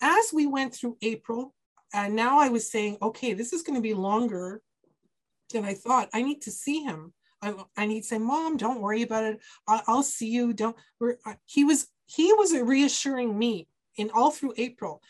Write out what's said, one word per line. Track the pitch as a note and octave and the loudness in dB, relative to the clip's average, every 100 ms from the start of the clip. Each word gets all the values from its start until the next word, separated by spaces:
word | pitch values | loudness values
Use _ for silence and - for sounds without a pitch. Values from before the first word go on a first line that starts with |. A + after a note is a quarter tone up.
as | C4+ F#4 A#4 | 2 4 2
we | D#4 D4 | 2 0
went | C4+ C4+ | 0 -4
through | - A#3+ A#3 | -4 -8 -4
April, | G#3+ A3 - A#3 C4+ _ _ _ _ | -6 -4 -6 -8 -8 _ _ _ _
uh, | G3+ G3+ | -6 -2
now | G#3+ A#3+ C#4+ | 0 4 6
I | C#4+ | 4
was | A#3 A3 | 2 -2
saying, | A3 G#3 G#3 | -4 -4 -2
"Okay, | - A3 - | -4 -4 -4
this | G3 A#3+ | -4 -4
is | E4+ | -6
gonna | E4 C4+ | -4 -2
be | A3 | -2
longer | G#3 F#3+ G#3+ A#3+ F#3 F3+ G#3+ _ _ _ _ _ _ _ _ - | -2 0 0 0 -4 -8 -12 _ _ _ _ _ _ _ _ -10
than | A3+ G3+ | -6 -6
I | G3 | -6
thought. | A#3 B3+ G#3 | 2 2 2
I | A3 | -2
need | C4 D4 | -2 -4
to | - | -8
see | - - D4+ | -10 -4 -4
him." | C#4+ D#3 D#3+ - _ _ | -4 -8 -12 -20 _ _
I, | G3+ G3 - - | -10 -10 -10 -6
and | G#3+ | -4
he'd | A3 | -4
say, | G#3+ A3+ | -4 -4
"Mom, | A3 D4 D#4+ D4+ | 0 0 0 -2
don't | A#3 B3+ | -2 -2
worry | G3+ G#3+ | -2 -2
about | A#3 A3 | -2 -2
it. | A3 G#3+ - - - | -2 -4 -12 -8 0
I, | A3+ A3+ | 0 2
I'll | A#3+ | 0
see | C#4 - A3 | 0 -4 -2
you. | A#3+ A#3+ | 0 0
Don't." | G#3+ A3 A#3 _ - | 0 -4 -4 _ -6
We're, | A#3 A#3+ - | -4 -4 -8
I, | G#3 - | -16 -4
he | - | 2
was, | C#4+ D4+ - _ - | 4 4 0 _ -8
he | - E4+ | 2 6
was | G#4+ G4 | 6 6
reassuring | D#4 A#3+ C4+ C#4+ - C#4+ C4 B3 G#3 | 2 2 4 4 2 -2 -2 -2 0
me | A#3+ G#3 D#3+ _ _ - | 0 -2 -8 _ _ -8
in | G#3 | -2
all | A3 C#4 | 2 2
through | D4 C#4 A3+ | 2 -4 -4
April. | B3 A#3+ F#3 D3+ | -6 -6 -12 -12